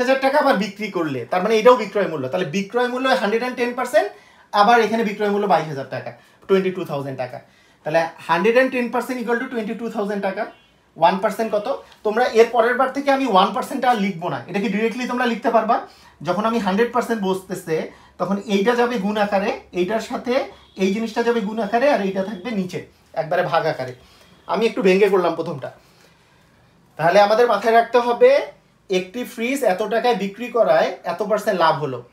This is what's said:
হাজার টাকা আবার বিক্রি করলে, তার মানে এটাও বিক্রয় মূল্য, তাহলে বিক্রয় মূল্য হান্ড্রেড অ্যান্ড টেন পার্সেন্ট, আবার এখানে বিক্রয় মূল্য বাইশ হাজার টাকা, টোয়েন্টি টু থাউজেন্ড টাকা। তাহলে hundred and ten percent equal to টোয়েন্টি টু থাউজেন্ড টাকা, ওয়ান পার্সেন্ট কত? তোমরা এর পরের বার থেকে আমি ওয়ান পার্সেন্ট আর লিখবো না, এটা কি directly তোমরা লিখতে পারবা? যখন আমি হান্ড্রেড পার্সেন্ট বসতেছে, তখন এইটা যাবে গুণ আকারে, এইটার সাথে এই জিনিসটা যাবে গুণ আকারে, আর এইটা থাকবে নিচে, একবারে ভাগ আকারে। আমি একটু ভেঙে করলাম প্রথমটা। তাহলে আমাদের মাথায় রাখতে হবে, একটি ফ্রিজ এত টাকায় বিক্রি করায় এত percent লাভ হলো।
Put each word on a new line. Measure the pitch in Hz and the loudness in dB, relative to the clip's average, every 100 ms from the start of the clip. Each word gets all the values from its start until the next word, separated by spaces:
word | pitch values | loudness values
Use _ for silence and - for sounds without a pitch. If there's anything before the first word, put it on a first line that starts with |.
হাজার | 247 269 | 0 2
টাকা | 269 294 | 2 2
আবার | 277 196 | 4 2
বিক্রি | 208 - 208 185 | 0 -6 -6 -4
করলে, | 156 127 120 | -4 -4 -4
তার | 180 | -2
মানে | 208 226 | 0 4
এটাও | 240 247 | 6 6
বিক্রয় | 208 202 175 | 4 -2 -2
মূল্য, | 156 127 | -4 -4
তাহলে | 185 175 190 | -4 -4 -4
বিক্রয় | 196 233 240 | -4 -2 -2
মূল্য | 247 262 247 | 0 0 2
হান্ড্রেড | 208 226 | 2 -2
অ্যান্ড | 247 254 | -2 -4
টেন | 240 226 | -4 -4
পার্সেন্ট, | - 302 403 - _ _ _ 208 | 0 0 0 -6 _ _ _ 2
আবার | 202 240 208 | 6 6 4
এখানে | 226 208 | 0 -2
বিক্রয় | 208 208 | -2 -2
মূল্য | 202 202 | 0 2
বাইশ | 165 156 | 2 0
হাজার | 196 226 | -8 -8
টাকা, | 127 113 - _ _ - | -10 -10 -16 _ _ 0
টোয়েন্টি | 190 185 185 | 0 0 -4
টু | 160 | -6
থাউজেন্ড | 147 139 131 | -6 -6 -8
টাকা। | 123 127 - _ _ _ 151 | -8 -10 -18 _ _ _ -2
তাহলে | 160 165 - - | -2 -2 -6 -2
hundred | 170 208 233 | 0 4 4
and | 262 | 2
ten | 254 240 | 0 -2
percent | 247 240 254 | -4 -4 -6
equal | 226 233 | -4 -4
to | 262 | -4
টোয়েন্টি | 233 214 226 | -6 -6 -8
টু | 226 | -8
থাউজেন্ড | 214 202 202 190 | -6 -4 -4 -4
টাকা, | 190 - - _ _ _ - | -4 -8 -12 _ _ _ 0
ওয়ান | 170 190 | 2 2
পার্সেন্ট | 214 196 220 | -2 -2 -4
কত? | 208 247 - - - 214 | -4 -4 -8 -10 -8 -2
তোমরা | 214 247 220 | 0 2 4
এর | 233 | 4
পরের | 240 226 240 | 4 2 2
বার | 262 269 | 0 0
থেকে | 277 269 | 0 2
আমি | 269 | 4
ওয়ান | 185 208 226 | 4 4 0
পার্সেন্ট | 233 254 247 | -6 -2 0
আর | 226 | 0
লিখবো | 196 165 170 | 0 -4 -6
না, | 131 - | -8 -6
এটা | 196 | -4
কি | 226 | -2
directly | 202 226 247 247 | -2 -2 -2 -4
তোমরা | 247 240 | -2 -2
লিখতে | 226 233 226 | -2 0 2
পারবা? | 202 269 - - - - 147 | 2 -2 -4 -18 -20 -12 -6
যখন | 180 226 | -2 0
আমি | 233 196 | 0 0
হান্ড্রেড | 196 233 | 0 0
পার্সেন্ট | 247 208 226 190 | 0 -2 -2 -2
বসতেছে, | 185 - 180 - 160 - - - - | -4 -6 -10 -4 -4 -4 -12 -16 -8
তখন | 175 202 - | -4 -4 -2
এইটা | 202 196 240 | 0 2 2
যাবে | 240 240 | 0 0
গুণ | 196 214 | -2 -2
আকারে, | 202 196 208 415 - 180 | 0 0 -2 -6 -8 -4
এইটার | 180 220 - | -2 -2 -4
সাথে | 254 247 262 381 - _ - | -8 -2 -2 -4 -12 _ -4
এই | 196 208 | -2 -2
জিনিসটা | 226 - 233 | -4 -2 0
যাবে | 240 202 | 0 -2
গুণ | 220 196 | -4 -2
আকারে, | 233 285 | 0 2
আর | 226 196 | 2 0
এইটা | 190 190 | -4 -6
থাকবে | 190 240 208 | -6 -6 -6
নিচে, | 180 139 - _ _ - | -6 -8 -12 _ _ -6
একবারে | 156 175 175 | -2 -2 0
ভাগ | 165 156 | 0 0
আকারে। | - 127 127 - _ _ _ - | -4 -8 -12 -20 _ _ _ -6
আমি | 180 226 | -2 0
একটু | 262 185 | 2 2
ভেঙে | 190 202 | 4 4
করলাম | 190 175 160 | 4 0 -2
প্রথমটা। | 170 143 - - _ _ _ _ _ _ _ _ _ _ _ - | -6 -8 -12 -16 _ _ _ _ _ _ _ _ _ _ _ -2
তাহলে | 165 190 202 | 4 6 6
আমাদের | 220 240 | 6 4
মাথায় | 202 233 226 | 2 4 4
রাখতে | 226 247 240 | 4 2 2
হবে, | 240 247 285 - - _ _ - | 4 6 6 0 -12 _ _ -4
একটি | 185 185 247 247 | -4 -4 -8 -10
ফ্রিজ | - 233 277 233 | -6 -4 0 0
এত | 185 214 | 0 0
টাকায় | 226 247 202 | 0 0 0
বিক্রি | 196 - 247 240 | -2 -8 -4 0
করায় | 190 160 240 - 185 | 4 4 2 -2 -6
এত | 170 202 | -4 -2
percent | 208 214 180 | -2 0 2
লাভ | 165 151 | 2 0
হলো। | 147 123 - | -4 -8 -12